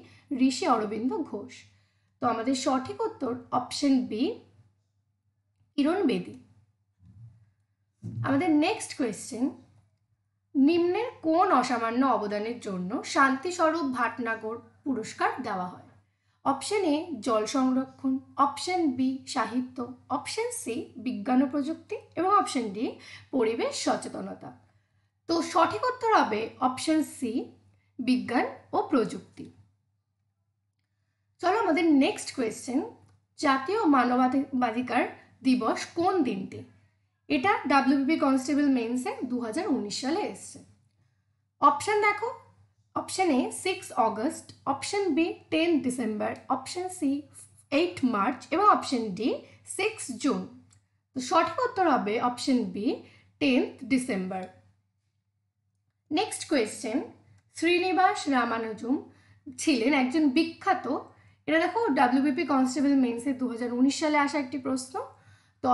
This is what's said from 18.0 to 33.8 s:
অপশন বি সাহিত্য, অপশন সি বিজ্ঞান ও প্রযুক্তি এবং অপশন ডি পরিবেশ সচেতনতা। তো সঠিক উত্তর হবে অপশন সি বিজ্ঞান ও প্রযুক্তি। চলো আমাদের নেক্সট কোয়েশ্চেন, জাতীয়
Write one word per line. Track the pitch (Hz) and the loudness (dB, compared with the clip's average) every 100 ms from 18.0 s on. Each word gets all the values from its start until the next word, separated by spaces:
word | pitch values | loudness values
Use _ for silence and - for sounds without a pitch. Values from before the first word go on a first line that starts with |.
| 269 262 - - | -2 -2 -4 0
অপশন | 277 277 - 359 320 254 | 0 0 -4 0 0 0
বি | 262 262 - | -2 -2 -6
সাহিত্য, | 262 208 247 254 - 247 - - 269 | -4 -2 -2 -4 -8 -10 -12 -8 -6
অপশন | - - 480 - | -6 -6 -6 -6
সি | 262 247 415 - | -8 -8 -8 -8
বিজ্ঞান | 240 208 226 254 | -8 -6 0 2
ও | 277 | 2
প্রযুক্তি | 294 277 320 - 453 - - | 0 -4 -6 -8 -12 -8 -2
এবং | 370 403 | 2 4
অপশন | - 277 220 | 2 -2 -4
ডি | 190 302 - - - - | -4 -6 -6 -16 -20 -4
পরিবেশ | 269 226 233 494 - | 0 0 0 -2 -2
সচেতনতা। | 302 - - 214 196 - - - _ _ _ _ _ _ - | -2 -2 -4 -10 -12 -12 -18 -20 _ _ _ _ _ _ -2
তো | 330 | 0
সঠিক | - 359 330 427 508 | 2 4 2 2 -4
উত্তর | 494 453 392 | -2 2 4
হবে | 220 214 226 - | 4 0 -4 -2
অপশন | 262 - - 311 269 - | -2 0 0 2 0 -6
সি | 233 247 466 - _ _ _ - | -4 -4 -6 -14 _ _ _ -6
বিজ্ঞান | 240 247 - 247 466 - - | 0 0 0 -2 -2 -6 -6
ও | 339 | -4
প্রযুক্তি। | 415 269 190 - - - - - _ _ _ _ _ _ _ _ _ _ _ _ _ _ _ _ _ - | 2 2 0 -6 -14 -18 -18 -20 _ _ _ _ _ _ _ _ _ _ _ _ _ _ _ _ _ -4
চলো | 339 427 | 0 2
আমাদের | 392 311 330 277 | 2 4 6 6
নেক্সট | 311 427 - | 4 0 -8
কোয়েশ্চেন, | - 220 - - 254 440 - - _ _ - | -4 -4 -4 -4 -2 -4 -10 -20 _ _ -2
জাতীয় | 302 269 - 427 | 0 2 0 2